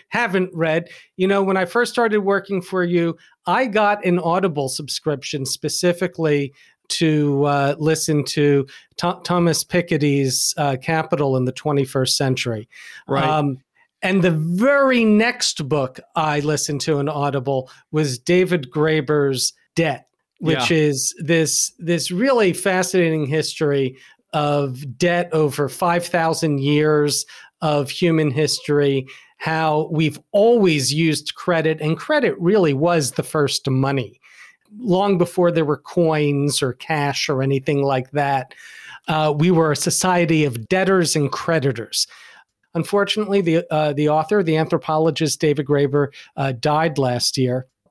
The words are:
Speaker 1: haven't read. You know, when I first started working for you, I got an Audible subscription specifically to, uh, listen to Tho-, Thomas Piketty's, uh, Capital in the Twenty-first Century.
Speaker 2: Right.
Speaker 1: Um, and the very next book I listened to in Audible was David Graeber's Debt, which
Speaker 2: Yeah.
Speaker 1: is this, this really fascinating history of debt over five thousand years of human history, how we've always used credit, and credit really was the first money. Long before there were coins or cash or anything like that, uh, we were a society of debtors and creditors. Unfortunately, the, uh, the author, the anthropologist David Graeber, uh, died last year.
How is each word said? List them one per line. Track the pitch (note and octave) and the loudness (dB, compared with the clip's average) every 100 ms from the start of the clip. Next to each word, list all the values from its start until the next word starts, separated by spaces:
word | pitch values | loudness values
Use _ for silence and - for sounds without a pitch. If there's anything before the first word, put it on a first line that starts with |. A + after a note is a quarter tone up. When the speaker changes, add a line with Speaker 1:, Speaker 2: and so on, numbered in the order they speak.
| _ | _
Speaker 1:
haven't | G#3+ A#3 F#3+ F#3 | -4 -2 -2 -2
read. | D#3+ D#3+ D#3+ E3+ - - - | -2 0 0 -4 -16 -20 -4
You | F#3 | 0
know, | G3 | 2
when | G3 F#3+ | 2 0
I | F3+ | 0
first | A#3+ A#3 | -2 -2
started | - A3+ G#3+ | 0 0 0
working | G3 G3 G3 G3 | 0 -2 -2 -6
for | F3+ F#3 F3 | -4 -2 0
you, | F3 E3+ E3 _ _ - | 0 0 -4 _ _ -2
I | G3+ C4 | 0 0
got | G3+ G#3 G#3 F#3 | 2 2 0 0
an | F3 | 0
Audible | E3+ F3+ F#3+ D3 C3+ | 0 0 0 -2 -4
subscription | - C#3 - D#3 C#3 - D3 C3+ | -6 -8 -6 -4 -6 -6 -8 -6
specifically | - D3+ - F3+ F3 F#3 F3+ D#3+ D3 C3+ - - _ _ | -6 -6 0 0 0 -4 -2 0 0 -2 -10 -20 _ _
to, | - D#3+ D3+ D3 C#3 | -2 2 2 2 2
uh, | D3 C#3+ C#3 D3+ | 2 2 0 0
listen | D#3 D#3 - D3+ C#3+ | 0 0 0 0 0
to | - D3 C#3+ C3+ - _ - | 0 4 2 0 -10 _ -6
Tho-, | F3 F3+ - | -4 -4 -2
Thomas | F3 E3+ D#3 - | 0 2 0 0
Piketty's, | F3+ F3 D#3 D3 C#3 C3+ B2+ - - | -2 0 0 2 2 0 -2 -4 -2
uh, | C#3+ C3 | -2 -2
Capital | - D#3+ D#3 C3+ C#3 C3 | -2 -2 -2 -2 0 0
in | |
the | B2+ | 0
Twenty-first | B2+ D3+ C#3+ C3+ C#3 C3 - | -2 -2 0 0 -2 -2 0
Century. | C3+ B2+ B2 A2 A2 - - - - | 0 -2 -4 -6 -10 -20 -20 -20 -4
Speaker 2:
Right. | C3+ D3+ | -2 0
Speaker 1:
Um, | D#3 C#3+ C3 _ _ _ _ | 0 -2 -4 _ _ _ _
and | F#3 F#3+ | -2 2
the | F3 | 2
very | D#3 D#3+ F3+ B3+ C#4+ C4+ B3 A3+ | 0 -2 0 2 4 4 4 4
next | G#3 A#3 B3 - - C#3 | 4 2 0 -4 -4 -2
book | D3 C3 - - - | -2 -2 -6 -8 -2
I | D#3 D3 | 0 0
listened | D3 D3 - C#3+ | 0 -2 -2 -4
to | - C#3+ | -2 0
in | C#3+ | -2
Audible | D3 C#3+ C#3 C3 C3+ C3 - _ | -2 -2 -2 -2 -4 -4 -16 _
was | D3+ D3 B2 | -2 -2 -4
David | - F3+ F3+ F3 C3 | 0 2 2 0 -2
Graeber's | D#3 D#3 D#3 C3 D3+ C#3+ B2+ - - _ - | -2 0 0 0 0 2 0 -4 -6 _ -2
Debt, | D#3+ B2+ - _ _ _ | -2 -2 -10 _ _ _
which | E3 D3 A#2+ | -2 0 0
Speaker 2:
Yeah. | D#3+ | 2
Speaker 1:
is | D3+ C3+ - - | 2 0 -4 -6
this, | D#3 E3 D#3 - - - | -2 0 2 0 -2 -6
this | E3 E3+ - | -4 -4 -2
really | F3+ C4+ B3 G3 | -2 2 2 2
fascinating | E3 G3+ F#3 F3+ F#3 E3 D#3+ C#3 | 0 0 0 0 0 2 0 0
history | D#3 C#3+ - D3+ C#3 C3 C3+ - _ _ | -2 -4 -2 -2 0 -2 -6 -20 _ _
of | D3+ D3 D3 C#3 B2+ C#3+ A2+ | -4 0 0 -2 -6 -12 -2
debt | F3 F3 F3 | 0 2 0
over | D#3 D3+ C3+ C#3 | 0 0 0 -4
five | - F3 F3 F3 | -2 0 0 -2
thousand | F3 E3 D#3 E3 C#3+ | 0 0 0 0 0
years | C#3 D3 D3+ D3+ D3 C#3 - - - _ | 2 2 4 2 2 -2 -6 -16 -20 _
of | D#3+ D3 C#3 | -2 0 -2
human | - F3 D#3+ D3+ | -2 0 2 0
history, | C3 D3 - - D3 C#3+ C3+ C3 - _ _ | 0 -2 -2 0 2 2 0 -4 -16 _ _
how | - D#3+ D#3+ D3+ D#3+ | -4 -2 0 0 -2
we've | D#3 D#3 - - | 0 0 -2 -2
always | G3+ A3+ A#3+ F#3+ D3+ B2 | 2 4 6 4 2 0
used | D3 E3 D3 - - | 0 0 0 -6 -8
credit, | - E3+ D#3+ D#3 | -2 0 0 0
and | D3+ E3 | -2 -4
credit | - D4+ A3+ C#3 | -2 0 0 0
really | E3+ G#3 E3 | 2 4 2
was | C3+ E3 E3+ B2+ | 2 2 2 0
the | - | -4
first | - D#3 C#3+ - - | -4 -2 0 -2 -2
money. | C3 C3+ C#3 A2 - _ - - _ _ G#3+ | 0 0 -2 -4 -12 _ -20 -20 _ _ -10
Long | A#3+ F#3 G3+ F#3 | 0 2 2 2
before | E3+ - F3 | 0 2 2
there | E3 D3+ | 2 0
were | D3 | -2
coins | - - E3 D#3 D3 C#3+ C#3+ C3+ | -4 0 2 2 0 0 0 0
or | C3 | -2
cash | A#2+ - D#3 C#3+ C3+ - | -4 -4 -2 -2 -2 -4
or | C3 | -2
anything | C3+ C#3 C3+ C#3+ | 0 0 0 0
like | C#3 C3 C3 | 0 -2 -2
that, | D3 C#3 C3+ B2+ - - - - - - | -2 0 -2 -4 -14 -20 -20 -20 -14 -4
uh, | D#3 D#3 D3 | 0 0 2
we | E3+ | 4
were | E3+ D#3+ | 4 4
a | C#3 | 0
society | - - F#3 F3+ E3 D#3+ C#3+ | -2 0 0 2 2 2 2
of | A#2 G#2+ | -2 -2
debtors | F#3 F#3+ F#3+ D#3 D#3+ | 0 2 2 2 0
and | C#3+ | -2
creditors. | - - E3 C3+ A2+ G#2 - - - - - _ _ _ | -4 -2 0 0 -2 -6 -6 -6 -8 -20 -20 _ _ _
Unfortunately, | E3+ E3 G3+ G3+ A3 G#3 G3+ | -6 -2 0 0 -2 0 0
the, | E3+ E3 E3+ | 2 0 0
uh, | D#3 D3+ | 0 0
the | C#3 D3+ | 0 2
author, | D#3 D#3 G#3 | 2 2 0
the | E3 D#3 | 2 0
anthropologist | D#3+ E3 - D#3 D#3+ D3 D#3 - | 0 -2 0 0 0 0 -2 0
David | D#3 C#3+ C#3 | 0 0 2
Graeber, | C#3+ C#3+ D3 C#3 - - - | 2 2 2 -2 -4 -16 -6
uh, | C#3 | -4
died | A#2 D3+ D3+ E3 C#3+ | -2 0 2 0 0
last | B2+ B2 - - | 0 0 -2 0
year. | B2+ B2+ B2+ _ _ | 0 -2 -6 _ _